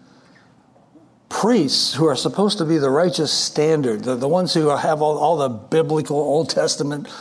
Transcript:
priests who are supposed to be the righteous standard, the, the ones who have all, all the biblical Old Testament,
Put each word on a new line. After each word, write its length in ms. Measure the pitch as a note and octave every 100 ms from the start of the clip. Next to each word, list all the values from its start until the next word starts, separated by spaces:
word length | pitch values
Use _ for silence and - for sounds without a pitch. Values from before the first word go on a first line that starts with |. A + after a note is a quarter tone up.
| - - _ - _ _ _ _ _ - - _ -
priests 640 | - G#3 A#3+ C#3 - -
who 120 | B2+ D#3
are 100 | C3
supposed 420 | D3+ C3 G3+ G3+
to 80 | D#3
be 120 | D#3+
the 120 | C#3
righteous 420 | C#3 F3+ - C#3+
standard, 720 | - - - D3+ D#3 B2+ G#2+
the, 120 | A2 B2
the 120 | C3+
ones 260 | F3 F3+
who 160 | E3+ D3+
have 320 | C#3 - D3+
all, 160 | D3+ D3+
all 200 | D3 E3
the 120 | C3+
biblical 680 | A2 - D#3+ D3+ D#3 D3+ D3
Old 320 | D3 D3 D3
Testament, 600 | - D3+ - C#3+ D3 - -